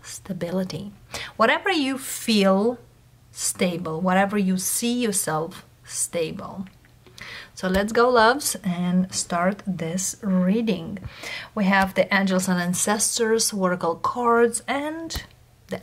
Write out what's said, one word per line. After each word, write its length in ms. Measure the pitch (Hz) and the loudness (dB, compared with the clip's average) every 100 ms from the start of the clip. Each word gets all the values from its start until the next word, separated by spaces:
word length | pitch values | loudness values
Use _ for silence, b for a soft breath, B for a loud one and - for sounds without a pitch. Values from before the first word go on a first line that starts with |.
stability. 920 | - - - 185 170 185 185 151 202 - - B B B | -18 -16 -10 -8 -4 -4 -4 -6 -12 -16 -16 B B B
Whatever 340 | 226 320 392 | 2 2 0
you 280 | 339 269 269 | 0 0 -2
feel 800 | - - - 214 190 190 220 247 - _ _ _ _ | -6 -8 0 4 6 4 2 -2 -10 _ _ _ _
stable, 680 | - - - 180 170 170 160 | -8 -6 0 -2 -2 -6 -2
whatever 380 | 185 185 196 208 | 2 2 2 2
you 200 | 185 185 | 0 0
see 360 | 185 - 240 | -2 -2 -2
yourself 720 | 247 233 196 - 160 - - - _ | 0 0 -2 -2 -4 -4 -10 -20 _
stable. 840 | - - - 170 160 196 185 185 190 - _ _ - B B B B | -12 -8 -4 -4 -4 -6 -12 -12 -14 -16 _ _ -20 B B B B
So 140 | - 185 | -8 0
let's 240 | 190 208 | 0 2
go, 160 | 226 240 | 4 4
loves, 480 | 247 220 277 - 202 | 6 6 4 -2 -4
and 500 | 190 175 180 180 185 | -4 -2 0 2 0
start 480 | - - 175 180 208 - | -2 -4 0 0 -2 -6
this 480 | 160 165 185 185 - | -6 -4 -4 -6 -6
reading. 800 | 202 185 180 220 226 170 165 196 B B B B B | 0 2 4 2 0 -2 -4 -10 B B B B B
We 120 | - 190 | -2 2
have 300 | 196 190 190 | 4 2 2
the 120 | 185 196 | 2 2
Angels 320 | 190 185 185 | 2 2 2
and 140 | 180 | 0
Ancestors, 920 | 175 180 - 214 - - 220 226 - | 0 0 0 0 0 0 2 2 0
Oracle 440 | 208 185 180 175 165 | 0 0 0 -2 0
cards, 680 | - 247 240 233 233 226 - | -2 0 2 4 4 2 -4
and 560 | 277 302 320 330 - - - _ _ - | -6 -4 -8 -8 -10 -12 -20 _ _ -12
the 140 | 190 | -8